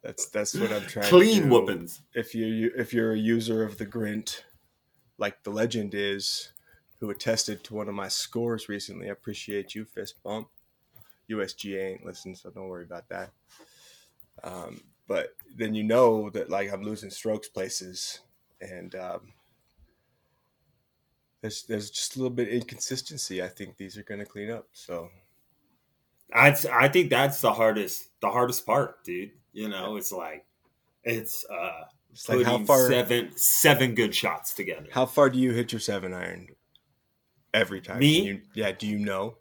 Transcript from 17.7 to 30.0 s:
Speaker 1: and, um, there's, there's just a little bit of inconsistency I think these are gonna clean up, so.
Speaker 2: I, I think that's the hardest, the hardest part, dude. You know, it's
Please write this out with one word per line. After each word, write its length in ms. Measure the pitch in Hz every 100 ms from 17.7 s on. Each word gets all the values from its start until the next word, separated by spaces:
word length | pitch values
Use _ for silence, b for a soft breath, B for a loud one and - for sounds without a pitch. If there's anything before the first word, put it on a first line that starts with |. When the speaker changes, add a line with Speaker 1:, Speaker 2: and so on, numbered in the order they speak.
| - 92 92 - - _ _ _ _
Speaker 1:
and, 340 | 95 92 90
um, 380 | 92 90 87 - _ _ _ _ _ _ _ _ _ _ _ _ _ _ _ _ _ _ _ _ _
there's, 200 | 110 -
there's 260 | - 113 104
just 260 | - - 131
a 20 |
little 140 | 131
bit 140 | 120 120
of 60 |
inconsistency 880 | 120 120 123 - 127 - 147 - 92
I 60 | 90
think 280 | - 98 -
these 220 | 98 104
are 40 |
gonna 220 | 104 101
clean 260 | 104 104 104
up, 180 | 117 -
so. 380 | - - 87 85 _ _ _ _ _ _ _ _ _ _ _ _
Speaker 2:
I, 220 | 117 139 143 -
I 160 | 120 135
think 220 | 180 151
that's 320 | 127 139 139
the 100 | 120
hardest, 560 | 104 110 107 95 - - _
the 80 | 104
hardest 340 | 113 123 120
part, 400 | - 123 127 -
dude. 280 | - 90 101 - _
You 160 | - 107
know, 280 | 98 95
it's 140 | 107